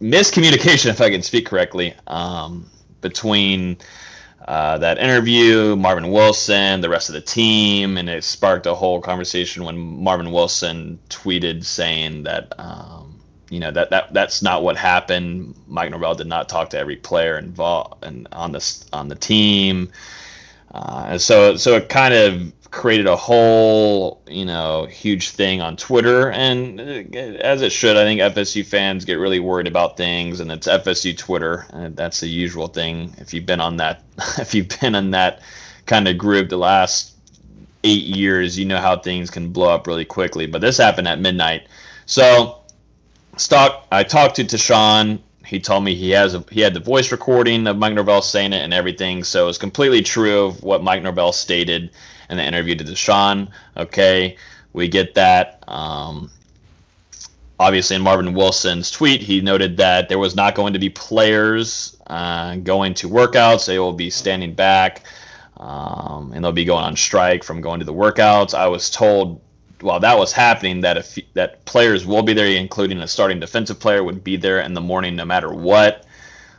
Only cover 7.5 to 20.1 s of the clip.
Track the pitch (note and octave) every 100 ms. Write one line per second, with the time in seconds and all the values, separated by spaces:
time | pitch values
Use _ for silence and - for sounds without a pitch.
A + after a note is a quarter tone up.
7.5 | A2 G#2 G2+ G2 F#2 F2 E2 - - G2
8.5 | F2 F2 F2 F#2 F2 F2+ F2+ F2+ F2+ F2
9.5 | F2+ E2+ E2+ E2+ D2 F#2 F#2 E2+ F2 E2+
10.5 | - F2 E2 D#2+ E2 _ - G2 F2+ E2+
11.5 | E2 F2 - E2+ D#2+ D#2+ D#2 D#2 D#2+ -
12.5 | - E2+ - - E2 - - _ _ _
13.5 | E2+ D#2+ E2 - F#2 - G2 G2+ - G2+
14.5 | F2 F2 D#2+ F2+ F2+ - F2+ F2 F2+ C#2
15.5 | - - E2+ E2+ E2 E2 E2+ D#2+ E2 -
16.5 | E2 D#2+ C#2+ C#2+ C#2 - E2+ E2 D#2 D#2+
17.5 | F2 E2+ E2+ - - D#2 B1 A1+ D#2+ E2+
18.5 | C#2+ - - - D2 C#2+ C#2+ - G#2+ G#2
19.5 | G2+ G2 F#2 F2+ - -